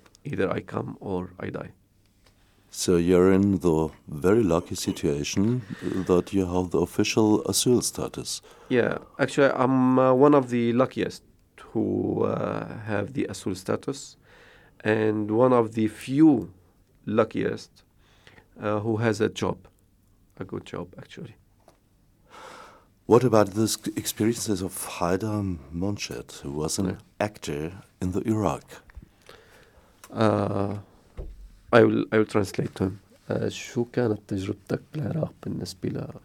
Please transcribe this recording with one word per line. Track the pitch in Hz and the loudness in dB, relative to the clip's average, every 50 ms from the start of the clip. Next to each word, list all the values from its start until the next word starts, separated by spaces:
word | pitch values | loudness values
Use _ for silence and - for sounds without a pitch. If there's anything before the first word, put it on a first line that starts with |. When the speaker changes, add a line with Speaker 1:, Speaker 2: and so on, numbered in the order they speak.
| _ _ _ _ - | _ _ _ _ -12
Speaker 1:
Either | 151 - 95 95 90 | -8 -4 -4 -2 -2
I | - - | -2 -4
come | - - - 107 117 120 - - | -6 -6 -8 -8 -8 -8 -10 -12
or | - 101 95 90 92 90 - - | -10 -8 -6 -6 -6 -8 -12 -12
I | 104 98 | -10 -10
die. | - - - - - _ _ _ _ _ _ _ _ _ _ _ _ _ _ _ _ _ _ _ - - | -10 -10 -12 -14 -18 _ _ _ _ _ _ _ _ _ _ _ _ _ _ _ _ _ _ _ -10 -4
Speaker 2:
So | - - 92 | 0 2 2
you're | 85 85 87 90 87 90 95 95 | 4 4 6 6 6 8 6 6
in | 95 101 101 98 85 | 6 4 4 2 2
the | - 87 80 78 80 78 - - _ | 2 2 2 2 2 -2 -4 -10 _
very | - 76 73 69 92 104 117 113 | -14 -8 -2 2 4 4 4 4
lucky | 87 82 85 - - 95 | 4 2 0 0 -2 -6
situation | - - 107 92 - - 80 71 73 71 - - 98 98 113 123 127 107 - - - - - - 95 90 92 | -6 -4 -6 -4 -2 -2 -2 -2 -2 -4 -4 -2 0 0 0 0 -2 -4 -8 -12 -10 -8 -6 -6 -4 0 2
that | 92 90 - - - | 2 2 2 2 0
you | 98 95 | 0 0
have | 87 90 90 92 85 - | 2 0 -2 0 0 0
the | 73 | 0
official | 87 - - - 104 - - 113 110 107 107 - - | 0 0 0 0 -2 2 2 4 4 6 4 4 2
asyl | - 101 - - 127 123 104 - | 0 -2 0 2 2 2 2 2
status. | - - - 76 - - - - - - - - - - - - - | -2 -4 -6 -8 -8 -8 -10 -10 -10 -10 -10 -12 -16 -20 -20 -8 -2
Speaker 1:
Yeah, | 127 120 - - - - - - - - | 0 0 2 0 -2 -4 -8 -12 -6 -4
actually, | 139 131 - 151 139 135 - 131 127 | -4 -2 2 2 2 4 4 2 2
I'm, | 127 135 131 127 127 127 127 | 2 2 4 4 4 4 4
uh, | 131 131 127 | 4 4 6
one | 127 143 147 147 | 6 6 8 8
of | 143 127 120 | 6 4 2
the | 120 120 117 117 117 | 0 0 0 2 2
luckiest | 120 131 131 - 110 92 - - - - _ _ _ _ _ _ - - - - | 2 0 0 0 -4 -4 -4 -6 -10 -16 _ _ _ _ _ _ -20 -18 -8 -4
who, | 113 104 101 101 101 98 104 104 104 104 | -2 -2 0 0 0 0 0 0 0 0
uh, | 104 107 - 107 98 107 107 110 110 - 107 104 | 0 0 -2 -2 -4 -4 -6 -6 -8 -10 -12 -8
have | 110 107 101 104 - 123 | -4 -4 -4 -4 -4 -4
the | - - - | -4 -4 -4
asyl | 98 - - 107 92 | -6 -8 -6 -6 -6
status, | 90 - - 110 107 - 135 139 - - - - _ _ _ - - - - - - - _ _ - - | -6 -4 -4 -4 -4 -4 -6 -8 -8 -12 -18 -20 _ _ _ -20 -20 -20 -20 -20 -20 -20 _ _ -6 -2
and | 107 110 110 110 110 107 107 107 104 | 0 0 2 2 0 0 0 -2 0
one | 107 113 127 131 127 | 2 4 4 6 6
of | 120 113 110 110 | 4 4 2 0
the | 113 110 107 | -2 -2 -2
few | - - - 127 131 143 160 156 139 107 90 - - - _ _ _ _ _ _ _ _ _ | -2 -6 -10 -4 4 6 6 8 6 4 2 -4 -10 -18 _ _ _ _ _ _ _ _ _
luckiest, | - 104 113 110 110 - 104 101 104 110 110 - - _ _ _ _ _ _ _ _ _ _ _ - - - - _ _ - | -2 0 2 2 2 0 -4 -4 -4 -4 -6 -10 -16 _ _ _ _ _ _ _ _ _ _ _ -20 -20 -20 -20 _ _ -8
uh, | 110 104 107 104 | -6 -4 -4 -2
who | 104 117 110 107 | -2 -2 -2 0
has | 120 113 104 104 110 | 0 0 2 2 0
a | 104 | -2
job, | - - 104 92 92 - - - _ _ _ _ _ _ _ _ _ _ _ _ _ - | -2 -2 -4 -4 -4 -6 -10 -20 _ _ _ _ _ _ _ _ _ _ _ _ _ -16
a | 98 | -12
good | 98 101 98 - | -10 -10 -12 -12
job, | - - 92 87 87 - - | -12 -12 -12 -12 -12 -16 -20
actually. | - - - - - 110 - _ _ _ _ _ _ - _ _ _ _ _ _ _ _ _ _ _ _ - - - - - - - - - - _ _ _ _ _ | -20 -20 -18 -18 -18 -18 -18 _ _ _ _ _ _ -20 _ _ _ _ _ _ _ _ _ _ _ _ -20 -20 -20 -20 -20 -20 -20 -20 -20 -20 _ _ _ _ _
Speaker 2:
What | - 104 120 127 | 4 6 6 6
about | 120 104 107 104 101 98 | 6 6 6 4 4 2
the | 107 110 | 0 0
s-, | 107 - - - - - | 0 0 -4 -6 -8 -8
experiences | - - - - - 107 113 120 - - 113 101 90 | -6 -8 -6 -4 0 0 0 0 -2 -2 -4 -2 -2
of | 95 87 - - - - - - | -4 -6 -8 -8 -10 -10 -6 -4
Haidar | 90 87 92 95 110 107 107 107 101 95 90 76 65 67 80 | 0 0 0 0 0 -2 -2 -2 -2 -4 -4 -6 -10 -10 -8
Monchet, | 85 92 101 101 98 - - - 60 - - - - - | -6 -4 -4 -4 -6 -8 -10 -10 -12 -12 -14 -16 -14 -12
who | 71 69 | -8 -6
was | 76 76 78 - - | -4 -4 -2 -2 -2
an | 98 92 | -2 -4
Speaker 1:
Yeah. | - - - _ _ - | -4 -6 -12 _ _ -6
Speaker 2:
actor | 104 104 - - - - 73 73 78 85 95 104 - _ _ _ 90 | -6 -6 -6 -8 -10 -8 -6 -6 -6 -8 -10 -14 -18 _ _ _ -6
in | 92 90 | -4 -4
the | 101 - - | -2 -2 -2
Iraq? | 110 107 104 80 71 - - - - - - - - - - - _ _ _ - - - - _ - - - _ _ _ _ _ _ _ - - - | 0 0 0 0 -2 -4 -8 -16 -20 -20 -20 -20 -20 -20 -20 -20 _ _ _ -20 -20 -20 -20 _ -20 -20 -20 _ _ _ _ _ _ _ -20 -10 -4
Speaker 1:
Uh, | 110 110 107 104 104 101 101 101 98 101 101 101 107 - - - _ _ _ _ - - - - - - - - - _ - - | 0 0 2 2 0 0 -2 -2 -4 -4 -4 -6 -8 -12 -16 -20 _ _ _ _ -14 -14 -14 -16 -18 -20 -20 -20 -20 _ 4 6
I | 117 | 6
will, | 110 110 107 113 104 - 110 | 6 6 4 2 0 0 0
I | 110 | 0
will | 107 - - | 0 2 0
translate | 107 98 - - - - 104 - - | -2 -2 -2 -2 -4 -6 -6 -4 -4
to | 98 | -4
him. | 95 95 101 - _ _ _ _ - | -4 -4 -6 -14 _ _ _ _ -6
آه، | 104 - 113 101 | -4 -2 -2 -4
شو | 98 - - - - 120 120 | -6 -8 -12 -8 -6 -4 -4
كانت | 120 - 127 123 113 104 101 - - | -4 -2 -2 0 0 -2 -4 -6 -6
تجربتك | 107 95 92 101 101 - - - - - - - - | -6 -4 -4 -6 -6 -8 -6 -6 -6 -6 -6 -8 -8
بالعراق | 151 147 - - 160 - - - _ - | -8 -6 -4 -4 -4 -4 -6 -8 _ -10
بالنسبة | - - - - - - - - - | -10 -8 -8 -8 -10 -10 -8 -8 -6
ل-، | - - - - - - - | -6 -6 -8 -10 -12 -16 -20